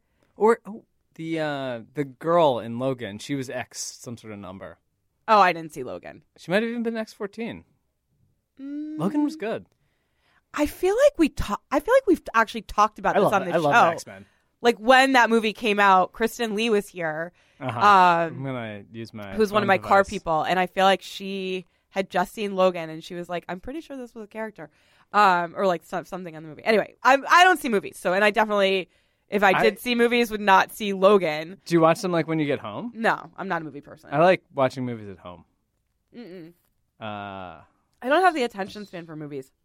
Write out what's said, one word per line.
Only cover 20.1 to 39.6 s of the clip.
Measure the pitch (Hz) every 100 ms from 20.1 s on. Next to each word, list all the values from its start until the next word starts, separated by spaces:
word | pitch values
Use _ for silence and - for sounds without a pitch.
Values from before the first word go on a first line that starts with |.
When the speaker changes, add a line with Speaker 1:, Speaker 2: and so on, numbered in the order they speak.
Speaker 2:
people, | 196 175 156
and | 120 180
I | 180
feel | -
like | 190 190
she | - - 196 196 185 185 175 _ _
had | - 190
just | 185 180
seen | - 202 190
Logan, | 185 180 160
and | 160
she | -
was | 175 175
like, | 175 -
"I'm | 180
pretty | - 294
sure | - 277
this | 240
was | 233
a | 208
character," | 220 220 208 151 _ _ _ _
um, | 202 202 175 170 -
or, | 196
like, | 170
some, | - 185
something | 151 185 180 156
on |
the | 160
movie. | 147
Anyway, | - 220 165 -
I, | 240 269 247
I | 330
don't | 370 359
see | 277
movies, | 202 - -
so, | 196
and | 185
I | 214
definitely, | 208 214 208 196 190 170 _ _ _ _
if | 202
I | 196
Speaker 1:
I | 185
Speaker 2:
did | 220 202
see | 247
movies, | 240 240 240 233
would | 214
not | 202 190 160
see | - 214
Logan. | 196 190 208 170 151 160 196
Speaker 1:
Do | -
you | 170
watch | 160 165
them, | 185
like, | 175 156
when | 160
you | 143
get | 131
home? | 110 104 220
Speaker 2:
No, | 220 220 156 160 -
I'm | 190
not | 170
a |
movie | 160 139
person. | 147 - -
Speaker 1:
I | 143
like | 175 180 _
watching | 139 131 131
movies | 123 117 101
at | 92
home. | 90 87 _ _ _ _ _ _ _
Speaker 2:
Mm-mm. | - 220 185 160 175 _ _ _ _
Speaker 1:
Uh, | 110 104 101 98 90 78 _ _ _ _
Speaker 2:
I | 240
don't | 302
have | 370
the | 320
attention | 240 202 196 214
span | 202 180 165
for | 156
movies. | 147 143 135 _